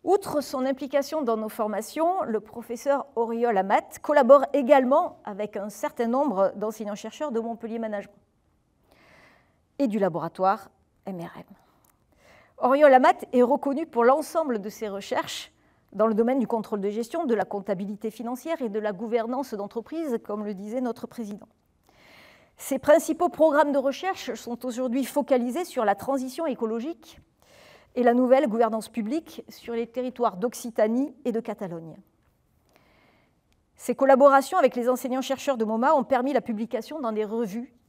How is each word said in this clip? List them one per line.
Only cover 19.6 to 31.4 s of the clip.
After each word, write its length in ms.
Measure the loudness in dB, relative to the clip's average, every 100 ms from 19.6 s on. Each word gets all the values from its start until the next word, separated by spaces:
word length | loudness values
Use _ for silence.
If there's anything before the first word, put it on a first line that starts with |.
| -8 -10 -8 -8 -6 -6
comme 200 | -6 -8
le 80 | -8
disait 280 | -10 -8 -6
notre 260 | -6 -8 -12
président. 400 | -12 -12 -12 -18 _ _ _ _ _ _ -20 -20 _ _ _
Ses 240 | -6 -2
principaux 480 | 4 4 4 -2 -2
programmes 420 | 4 4 4 2
de 80 | 2
recherche 560 | -2 -4 -6 -6 -10
sont 320 | -12 -12 -10 -8
aujourd'hui 380 | -6 -4 -2
focalisés 600 | -2 -4 0 0 0 -6
sur 200 | -6 -2
la 100 | 0
transition 520 | 0 -2 -4 -4 -6 -6
écologique 720 | -4 -4 -4 -8 -12 -18 -20 _ _ _ -20 -20 -20 _
et 80 | 2
la 100 | 4
nouvelle 360 | 4 4 4 4
gouvernance 400 | 2 0 0 -8
publique 560 | -8 -6 -6 -8 -20 -20
sur 240 | -20 -10
les 140 | -8 -6
territoires 500 | -6 -8 0 -2 0
d'Occitanie 800 | -6 -6 -8 0 2 2 -4 -4
et 60 | -4
de 80 |
Catalogne. 580 | -4